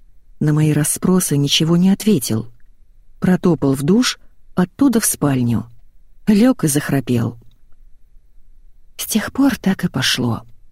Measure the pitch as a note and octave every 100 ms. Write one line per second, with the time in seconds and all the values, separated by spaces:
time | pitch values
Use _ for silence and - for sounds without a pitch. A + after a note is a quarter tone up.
0 | - - - - D3+ D3+ D#3 D3 D3 -
1 | F#3 F#3 - C#3+ C#3+ - D#3+ E3+ F#3 G3
2 | A3 F3+ - A2 A#2 - - - - -
3 | - - - F#3 F3+ D#3+ C#3+ C3+ C#3+ G#3+
4 | B3+ - - - - - F#3 - C#4 A#3
5 | - - C#3+ C3 A#2+ A2 - - - -
6 | - - - G#3 B3 B3+ D#3+ C#3+ - C#3
7 | B2+ A#2+ A#2 A#2 - - - - - -
8 | - - - - - - - - - -
9 | - G#3+ - - C#4 A3+ F#3+ F#3+ F3+ C#3
10 | B2+ - B2 A2+ - - -